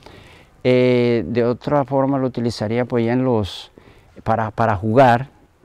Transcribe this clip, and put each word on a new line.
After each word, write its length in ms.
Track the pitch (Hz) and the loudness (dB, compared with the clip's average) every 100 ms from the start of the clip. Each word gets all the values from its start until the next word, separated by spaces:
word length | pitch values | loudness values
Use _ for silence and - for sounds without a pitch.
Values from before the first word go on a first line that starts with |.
| - - - - - _ | -20 -20 -20 -20 -20 _
Eh, 600 | 127 127 127 123 120 117 78 | 0 2 4 2 2 0 -2
de 160 | 120 | -2
otra 400 | 120 120 - 147 | -2 -2 -2 -2
forma 340 | 135 139 135 139 | 0 -2 0 -2
lo 80 | 131 | -4
utilizaría, 580 | 120 117 - 107 117 120 | -4 -4 -4 -4 -4 -2
pues, 200 | 123 113 | -2 0
ya 80 | |
en 100 | 127 | 0
los, 480 | 131 113 101 - - - - - _ - | 0 0 -2 -8 -18 -20 -20 -20 _ -10
para, 260 | - 113 110 | -4 -2 -2
para 260 | - 113 92 | -2 0 0
jugar, 520 | 110 117 127 120 135 - _ _ | 0 4 6 4 -2 -16 _ _